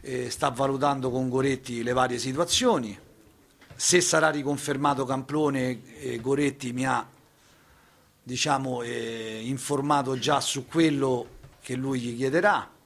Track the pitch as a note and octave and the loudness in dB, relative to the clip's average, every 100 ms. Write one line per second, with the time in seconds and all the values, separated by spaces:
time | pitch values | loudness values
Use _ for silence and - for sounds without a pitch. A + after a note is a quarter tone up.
0 | - B2+ B2 - C#3+ B2 C3+ C3+ C#3+ C#3 | -6 -6 -6 -2 -2 2 0 2 0 0
1 | B2+ B2+ C3 B2+ C3+ C3 - A#2 A#2 B2+ | -2 -2 0 2 0 0 -4 -4 0 2
2 | B2+ A#2+ B2+ C3+ E3+ - B3 F#3 A2 G2 | 2 0 -4 -2 0 2 4 2 -2 -10
3 | - - - _ _ _ - - - F3+ | -18 -20 -20 _ _ _ -20 -4 4 4
4 | F3 D#3+ D#3 D3 C#3 C#3 D3+ C3+ C#3+ C3+ | 4 4 4 2 -2 -2 -2 0 0 0
5 | B2+ C3+ C3+ D3+ D3+ C#3 B2+ B2 - - | -2 -4 -2 0 2 2 -2 -4 -10 -10
6 | C3 A#2+ A#2+ C#3 C#3+ C#3 B2+ B2 C3 A#2+ | -8 -4 0 2 2 0 -6 -2 0 0
7 | - - _ _ _ _ _ - _ _ | -2 -18 _ _ _ _ _ -20 _ _
8 | _ _ - B2+ D#3 C#3 C3+ B2 A#2+ A#2+ | _ _ -10 -4 0 0 0 -4 -4 -6
9 | A#2 A2+ A2 A2 A#2 C3+ - C#3+ C#3+ D3 | -6 -6 -8 -8 -6 -6 -2 -2 2 2
10 | C3 C3 A#2 C#3 - C#3 B2+ E3 D#3+ C#3+ | 2 -2 0 0 0 -6 -2 2 4 4
11 | C3+ B2+ - - - - - B2+ C3+ C3 | 0 0 -4 -16 -20 -20 -8 -4 -2 -2
12 | A#2+ A#2+ C3+ D#3 G3+ D#3+ - - | -4 -2 0 2 4 2 -2 -18